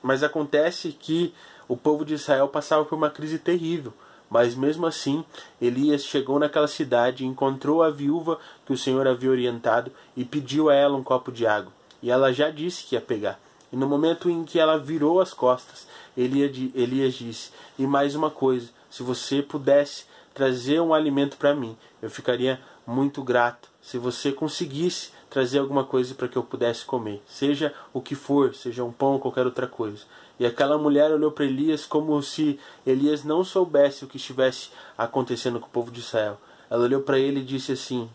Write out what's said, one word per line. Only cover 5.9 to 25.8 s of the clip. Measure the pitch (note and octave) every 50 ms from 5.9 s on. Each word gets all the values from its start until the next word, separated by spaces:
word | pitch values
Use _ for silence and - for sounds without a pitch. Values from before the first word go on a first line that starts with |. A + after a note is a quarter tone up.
| D3 C#3 C#3
chegou | - - C#3+ C3 B2+ C3+ C#3+
naquela | D3+ D3 C#3+ D#3+ D3+ D3
cidade, | - - D#3 C3 B2 A#2+ A#2+ B2+ B2 B2+ C3
encontrou | C3 C3 C3 C#3+ C3+ C3+ C3+ - C#3+ D3+ E3
a | E3 D#3+
viúva | D3 C#3+ C#3+ C#3+ D#3 E3+ D#3+ E3 D#3+ - - - - - _
que | -
o | C3 B2+
Senhor | - C#3 C3 C3+ C3+ C3
havia | B2+ A#2+ B2+ C3
orientado | C3 B2+ B2 B2 A#2+ A#2 A#2 A#2+ A2 A#2+ A#2+ - - - - - _
e | B2+
pediu | B2+ B2 - D3+ C3+ B2 C3+ D3+ D#3 D3+
a | C#3+
ela | C#3 C#3+ C#3+ C#3+
um | C3+
copo | B2+ - C3 B2+ - -
de | A#2+ A#2 A#2
água. | A2 G#2+ G#2 F#2+ F2+ - _ _ _ - _
E | - A#2+
ela | B2 C3 C3+ C3
já | B2 B2+ D3 D#3
disse | D#3+ D3 D#3 F3+ F3 - -
que | - B2+
ia | A#2
pegar. | - - B2 G#2 G#2 G2 G2 - _ - _ _ - _
E | -
no | B2+ C3+ C#3
momento | C#3+ C#3+ D#3 E3 E3+ E3+ - F3+
em | E3+ E3 E3
que | D3 - E3+
ela | D#3 D#3 D#3+ D#3
virou | C3+ C#3 D#3+ D#3+ D3 D3+ E3+ F#3
as | F#3 F#3
costas, | - - - B2+ B2+ B2 - - - - - - - - - - _
Elia | B2+ B2 B2+ C3+ C#3 C#3+ C#3+
di-, | C3 B2+ C3 B2+ B2+
Elias | C3+ A#2+ A#2+ B2+ C3+ C3+ C3 B2+
disse: | - A#2+ A#2 A2+ - - - - - - - - -
"E | C3
mais | C3+ C#3+ C#3 C#3+ C#3+ C#3+
uma | D3+ D#3 D3+
coisa, | D3+ - C#3 C3 B2+ B2 A#2+ A#2 _ _ _ _
se | - -
você | B2 B2 B2 B2 - - C#3 C#3
pudesse | C#3 C#3+ - D3 C3+ C#3 C#3 C#3+ C#3+ C#3+ - - - _ - - - _ _
trazer | - C3+ C3 B2+ B2 A#2+ C3 D3 E3
um | E3+ E3 D#3+
alimento | D#3 D#3 D3 C#3 C#3 C#3+ C#3 C#3
para | - - C#3+ D3
mim, | D3 B2 A2+ A2+ _ - - _ _
eu | - G#2
ficaria | - - - - B2 A#2+ B2 C3 C3 B2+ - - - - _
muito | - A#2+ C3 C#3 C#3+ C#3 D3
grato. | C3+ B2+ B2 B2 A#2+ A#2+ A#2+ _ - _ _ _
Se | _ - - B2
você | A#2+ B2+ A#2+ - - C#3+
conseguisse | C3+ C#3 D#3 D3+ - - F3 C#3+ C3+ D3 E3+ F3+ F3+ - - - - - - _
trazer | - C3+ C3 B2 C3 C#3+
alguma | C#3 C3+ C#3 C#3